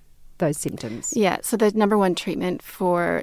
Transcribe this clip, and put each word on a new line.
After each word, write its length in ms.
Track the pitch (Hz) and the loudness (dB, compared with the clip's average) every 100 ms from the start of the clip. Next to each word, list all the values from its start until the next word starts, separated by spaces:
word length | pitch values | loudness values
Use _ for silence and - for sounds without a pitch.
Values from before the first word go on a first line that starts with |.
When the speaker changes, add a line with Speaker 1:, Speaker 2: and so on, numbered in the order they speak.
| - - - - | -20 -20 -20 -4
Speaker 1:
those 220 | 160 151 | -2 -2
symptoms? 560 | 147 - 117 113 - 233 | -6 -8 -8 -8 -4 0
Speaker 2:
Yeah, 220 | 196 - | 0 0
so 160 | - 214 | -2 2
the 160 | 214 | 2
number 240 | 214 202 214 | 4 4 4
one 180 | 190 | 2
treatment 460 | 170 - 160 180 180 | 0 -4 -4 -4 -6
for 640 | - - 180 175 170 170 | -10 -4 0 2 0 -2